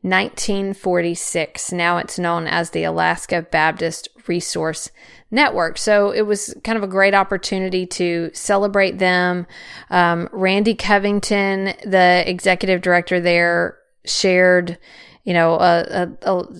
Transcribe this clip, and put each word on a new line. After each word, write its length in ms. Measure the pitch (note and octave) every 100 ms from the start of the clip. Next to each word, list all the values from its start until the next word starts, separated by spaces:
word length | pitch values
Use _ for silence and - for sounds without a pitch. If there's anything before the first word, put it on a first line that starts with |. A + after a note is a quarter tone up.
nineteen 720 | F#3 F#3 G3+ - - G3 G3
forty-six. 960 | G3 F#3 F3 E3+ E3+ - F3 D3+ - -
Now 260 | F3+ E3+ F3
it's 200 | - -
known 280 | F3 E3+ D#3+
as 240 | E3+ E3+
the 140 | E3
Alaska 580 | E3 E3 E3 E3+ - F3
Baptist 640 | E3 D#3 D#3+ D#3 E3 - - _ -
Resource 640 | F3 - E3+ D#3+ D#3+ - - - - _
Network. 480 | A#3+ D4+ - E3 -
So 320 | A3 G#3 G3+
it 100 | G3
was 320 | G#3 G3+ - -
kind 140 | A3 A3
of 80 |
a 40 | F#3+
great 260 | F#3+ G3
opportunity 720 | G3 F#3+ F#3+ - F#3+ F#3 F#3 F3+
to 440 | - F3 E3+ E3+
celebrate 640 | - - G3 G3+ G3+ F#3+ F#3
them. 480 | F#3 F3+ F3+ F3+ F3 - - - -
Um, 380 | F3+ F3 E3+ F3
Randy 420 | F#3 F#3 G3 G#3+
Covington, 1000 | G#3 - G3+ G3+ G#3 - G3+ G3 F#3+ F#3+ -
the 380 | G3 F#3+ F3+ F3+ F#3
executive 540 | F3+ G3 F3+ F#3 F3+
director 360 | F3+ F3 F3 F3+
there, 580 | F3 E3+ F3 E3+ E3+ - _ _ -
shared, 720 | - F#3+ F3+ F#3 F3+ F3 F3 - - - -
you 80 | -
know, 220 | E3+ E3
uh, 520 | E3 F3+ E3+ - F#3 F3 -
uh, 40 | -
uh, 160 | F3+ - F3+